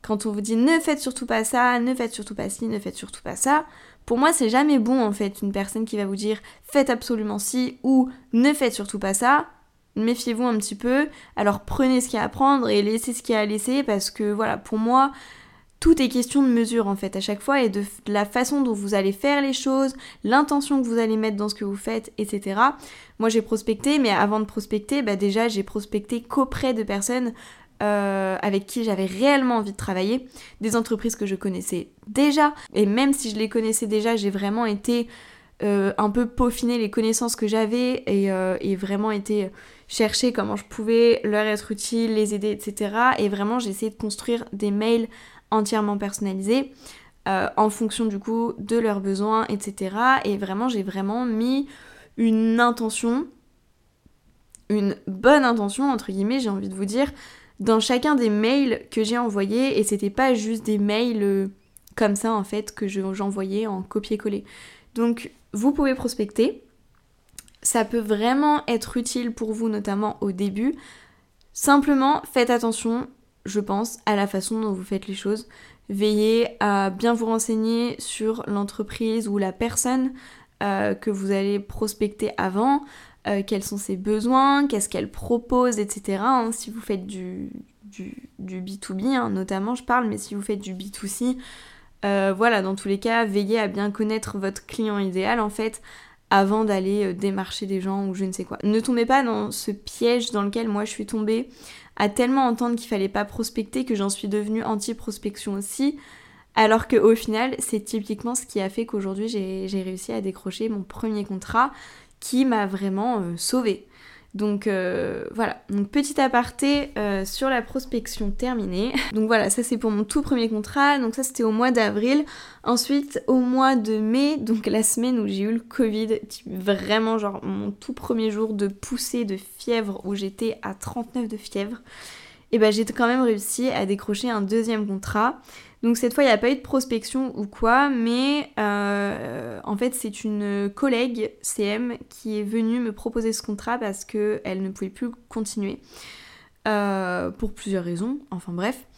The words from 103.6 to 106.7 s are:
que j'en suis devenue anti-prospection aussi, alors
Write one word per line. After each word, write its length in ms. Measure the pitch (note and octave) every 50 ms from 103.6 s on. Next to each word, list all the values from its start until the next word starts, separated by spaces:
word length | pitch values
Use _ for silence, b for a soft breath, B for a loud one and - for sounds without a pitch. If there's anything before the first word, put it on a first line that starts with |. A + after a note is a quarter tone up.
| G#3+ G3+ - C4 B3+
que 100 | B3+ A#3
j'en 140 | G3+ G3 G3+
suis 180 | G3+ - -
devenue 380 | G3+ G3 G#3 G#3 G#3 A3 A3+ A3+
anti-prospection 880 | - A3 G#3 G3+ - A3+ A#3 - - G#3 - - G#3 G3+ - - G#3+ G3
aussi, 420 | G3 G3 - - - C4+ C#4+ D4 C#4+ B B B B B B B B B B _
alors 320 | A#3 A3 G#3+